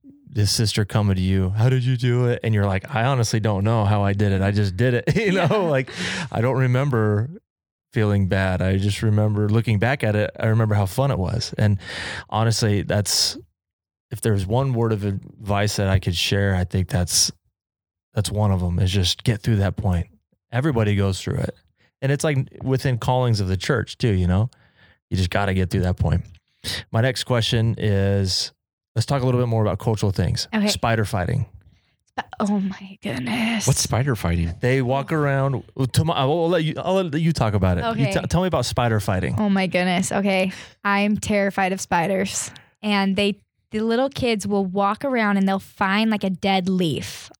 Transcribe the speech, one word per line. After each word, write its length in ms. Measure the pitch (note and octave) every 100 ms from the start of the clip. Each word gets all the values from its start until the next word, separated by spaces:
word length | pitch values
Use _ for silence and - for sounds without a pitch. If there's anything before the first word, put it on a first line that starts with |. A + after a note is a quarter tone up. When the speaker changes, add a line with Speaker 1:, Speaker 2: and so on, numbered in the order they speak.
| - - -
Speaker 1:
this 220 | - G2
sister 320 | - G#2+ -
coming 320 | G2+ - G2+ F#2
to 40 |
you, 300 | F#2 F#2+ F#2
"How 180 | G#2 B2
did 140 | B2+
you 140 | B2 B2
do 300 | B2 B2 B2
it?" 120 | A#2+
And 100 | A2
you're 120 | G#2+ G2+
like, 280 | F#2+ -
"I 100 | A2 A#2+
honestly 340 | C3+ A2 A2+
don't 240 | A2 G2
know 200 | G#2 A#2
how 180 | G2+ G#2
I 80 | G2+
did 180 | G2+ G#2
it. 100 | F#2+
I 120 | G2
just 240 | G#2 G2+ F#2
did 180 | B2
it." 220 | A#2+ - D3
<laughs> 0 |
You 160 | G#3+
know, 160 | F#3+ E3+
Speaker 2:
Yeah. 60 | G#3+ E3+
Speaker 1:
like, 220 | C3+ B2+ - - - D3+
I 100 | -
don't 180 | A#2+ C3
remember 680 | C3 B2+ D3 A#2+ G#2+ G#2 B2 F#3 - _ _ _ _
feeling 360 | A#2 G#2+ G2+ F#2+
bad. 340 | G2 F#2+ F#2
I 140 | F#2 F#2+
just 240 | G2+ G2+
remember 460 | A2+ G#2 G#2+ G#2 G#2
looking 320 | A2 A#2 G#2
back 240 | A2+ D3
at 100 | A2
it. 160 | G#2 G#2 -
I 80 | A#2
remember 300 | A2 A2 G#2
how 100 | F#2+
fun 240 | - C#3
it 80 | F#2
was. 340 | F2+ A#2+ - -
And 200 | G#2+ G2 - - - - -
honestly, 520 | G#2+ A2 A2 A2 G2+
that's, 540 | - G2+ G2 - - - - _ _ _ _ _ _
if 100 | A2+
there's 240 | A#2 G2+ F#2+
one 260 | A#2+ C#3
word 180 | A#2+ A2+
of 120 | G#2+
advice 720 | G2+ G2 - - G#2 G2+ G#2 -
that 120 | G2
I 100 | F#2+
could 160 | F#2+ F2
share, 380 | - G2 G2+
I 100 | F#2
think 240 | F2 F#2 F2
that's, 420 | F2+ F2 - - - _ _ _ _ _ _ _
that's 160 | - -
one 200 | G#2 G#2
of 100 | F#2
'em, 160 | F2+ F2
is 120 | F#2
just 340 | G2 F2 -
get 160 | - G#2+
through 140 | - G#2+
that 200 | G2+ -
point. 300 | G2+ F2 - _ _ _ _
Everybody 440 | A#2 D#3 A2+ G#2 G2+
goes 240 | G2 F#2+
through 180 | - F#2+
it. 160 | - - _ _ _ _
And 100 | C3+
it's 120 | C#3+
like 140 | D#3+ C3+ B2+ -
within 360 | - C3 C#3 A#2+
callings 420 | - B2+ B2 G#2
of 80 | F#2
the 80 | F#2
church 420 | - B2+ F#2+ -
too, 140 | B2
you 140 | F#2 F2+
know? 240 | F#2 A#2 - _ _ - _ -
You 60 | F#2+
just 140 | F2+
gotta 240 | G2+ G2+
get 160 | F#2+ F2+
through 120 | F#2+
that 140 | F2+ F2
point. 260 | E2 E2+ - - _ _ - - -
My 80 | F#3+
next 240 | C3+ B2
question 500 | - A#2+ G#2+ A#2+ A2+ -
is, 760 | G#2+ G2 G2 G2 F#2+ F#2 - - _ _ _
let's 120 | A2+ A2+
talk 160 | C#3
a 20 | B2+
little 140 | B2
bit 80 | B2
more 140 | A2+
about 160 | G#2 E2+
cultural 340 | A#2+ A2 G#2
things. 360 | F#2+ F2 - -
Speaker 2:
Okay. 140 | A3 G#3
Speaker 1:
Spider 360 | G3 A#2+ A2+
fighting. 420 | G#2 G2+ E2+ - - - - _ _ _ _ -
Speaker 2:
Sp-, 160 | - -
oh 200 | G3+ G#3
my 380 | F#3+ F#3+ F#3+ G3
goodness. 640 | G3+ - B3+ - A3+ D#3+ -
Speaker 3:
What's 140 | -
spider 360 | - A2 C#3+ A2+
fighting? 380 | E2+ E2+ E2 E2+
Speaker 1:
They 200 | B2 C3+
walk 320 | B2 C3+ -
around. 500 | D#3+ C#3+ C3+ C3+ B2+ -
Well, 120 | - C3
Tomo-, 280 | - D#3+
I'll, 160 | C#3+ C3+
I'll 160 | E3+ E3
let 160 | F3
you, 100 | D#3+ -
I'll 160 | E3+ F#3+
let 180 | F3+ C#3+
you 120 | E3
talk 200 | D#3 A2+
about 240 | G2+ F#2+ F2+
it. 40 |
You 60 | - - -
Speaker 2:
Okay. 60 |
Speaker 1:
t-, 140 | - -
tell 120 | E3
me 80 | F#3
about 160 | D#3+
spider 360 | A#2+ - A#2+ A2
fighting. 340 | G2+ F#2 D#2+ -
Speaker 2:
Oh 120 | G#3
my 160 | G3 F#3+
goodness. 460 | F3+ F3+ F3+ F#3
Okay. 380 | - G3+ F#3+ F#3+ - - -
I'm 360 | G3+ G3+ G#3 G#3
terrified 540 | - G#3 G3 G3 F#3+
of 80 | F#3
spiders. 720 | - F3 D#3+ F#3+ F#3+ - - - - _
And 340 | G#3+ G3+ G3 F#3+
they, 220 | G3+ G3+ _ _ _
the 100 | G#3+
little 280 | A3+ A#3 C#4
kids 380 | C4+ B3 A3 G3
will 180 | G3+
walk 400 | F#3+ F#3+ G3 G#3+
around 320 | C#4 B3+ G#3+ G3
and 100 | F#3+
they'll 120 | G3
find, 520 | - - G3 G3+ A3
like, 140 | G#3
a 60 | F#3+
dead 400 | F3+ G3 F#3+ F#3
leaf 600 | F#3 E3+ C3 - - -